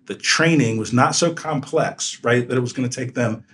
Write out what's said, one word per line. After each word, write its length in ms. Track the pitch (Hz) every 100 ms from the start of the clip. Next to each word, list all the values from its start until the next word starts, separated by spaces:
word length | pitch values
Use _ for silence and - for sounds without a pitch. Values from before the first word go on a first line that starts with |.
| -
the 80 |
training 640 | 98 - - 165 160 117 113
was 160 | 107
not 220 | 123 143
so 180 | 156 170
complex, 880 | 165 165 143 - 156 160 - - -
right, 240 | 120 123 120
that 100 | 127
it 40 |
was 120 | 123
gonna 160 | - 123
take 260 | 131 123
them 280 | - 117 113 -